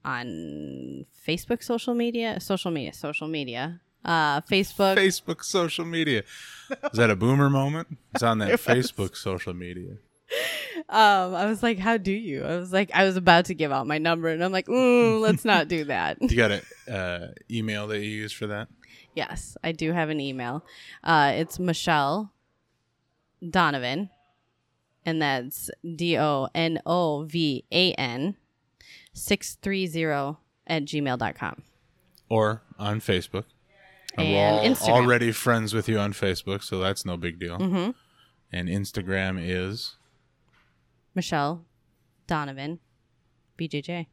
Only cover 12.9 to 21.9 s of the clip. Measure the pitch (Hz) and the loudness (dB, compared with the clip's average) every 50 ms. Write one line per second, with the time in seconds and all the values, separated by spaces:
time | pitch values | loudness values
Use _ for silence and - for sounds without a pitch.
12.9 | - 160 196 190 185 185 180 175 170 170 180 - 185 147 156 147 139 135 127 131 | 4 4 4 4 4 2 6 8 8 8 6 4 -2 -2 -2 0 0 -2 0 0
13.9 | 151 156 156 165 170 165 165 165 160 160 175 185 190 190 185 - - 247 262 254 | -2 0 2 0 0 2 0 -2 0 0 -2 0 0 -2 -2 0 2 4 6 6
14.9 | 240 240 240 226 220 220 220 220 208 147 - 226 208 175 160 156 180 165 151 143 | 6 8 6 6 4 4 4 4 4 4 4 4 4 4 4 2 0 -2 0 -2
15.9 | 135 92 82 73 80 - - 247 - 120 117 107 101 95 - - - - - - | -2 0 0 -2 -2 0 0 2 4 6 6 4 4 0 -4 -10 -20 -20 -14 -10
16.9 | 117 98 92 90 87 87 87 - - - - _ 113 117 110 110 107 104 104 107 | -8 -6 -4 -4 -6 -6 -8 -12 -16 -20 -14 _ -4 -4 -2 -2 -4 -4 -4 -4
17.9 | 107 104 104 107 107 107 107 107 - - 110 104 104 104 113 - - _ _ _ | -4 -4 -4 -4 -6 -6 -8 -8 -8 -8 -6 -6 -6 -6 -8 -10 -16 _ _ _
18.9 | - - - _ _ 160 - - - - - - - - - 160 165 156 165 160 | -20 -20 -20 _ _ -6 -6 -6 -8 -12 -14 -14 -18 -8 -6 -6 -6 -2 -2 -2
19.9 | 170 175 160 151 156 151 139 139 131 131 123 120 127 156 - - - - - - | 0 0 -2 -2 -2 -4 -4 -6 -6 -6 -6 -6 -6 -8 -10 -12 -20 -20 -20 -20
20.9 | - - - - 165 156 143 139 127 127 165 160 - - 185 180 165 - - - | -20 -10 0 4 4 6 6 4 4 0 -2 -4 -4 -4 -2 -2 -2 -2 0 2